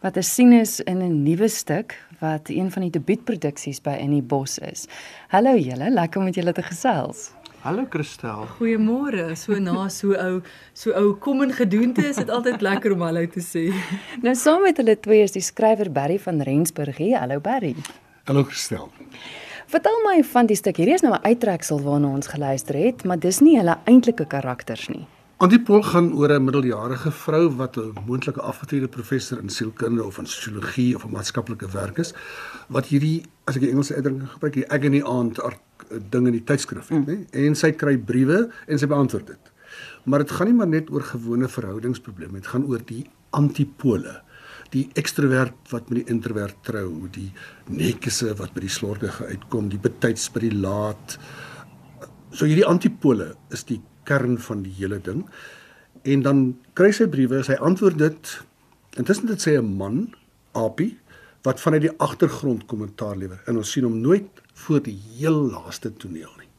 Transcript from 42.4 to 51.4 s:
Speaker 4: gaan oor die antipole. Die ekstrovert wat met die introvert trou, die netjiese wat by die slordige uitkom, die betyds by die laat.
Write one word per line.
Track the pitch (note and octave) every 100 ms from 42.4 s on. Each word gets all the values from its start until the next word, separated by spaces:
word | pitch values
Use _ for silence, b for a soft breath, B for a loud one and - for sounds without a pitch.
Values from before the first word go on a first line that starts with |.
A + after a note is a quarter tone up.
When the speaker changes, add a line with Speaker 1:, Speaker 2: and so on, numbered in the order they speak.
| F#2+
Speaker 4:
gaan | B2 C#3+
oor | A#2+ -
die | A2+ - _ _
antipole. | C#3+ D3 - C#3 - C3+ G2 - - _ B B B B
Die | C3 C#3
ekstrovert | - D3 - C#3+ C3 B2+ - _
wat | A#2 -
met | A#2+ -
die |
introvert | A#2 A#2 G#2+ G2+ -
trou, | - A2 F#2 D#2+ F#2
die | F#2+ G2 B B B -
netjiese | - D#3 A#2+ - - A2+ G2+
wat | F#2+
by | -
die | G2
slordige | - G2+ G2+ G2+ - -
uitkom, | G#2 - A2+ G#2
die | G2
betyds | A2 - A#2 A2+ -
by | A#2
die | A2+ G#2
laat. | F#2+ G#2 G#2 G#2 - - B B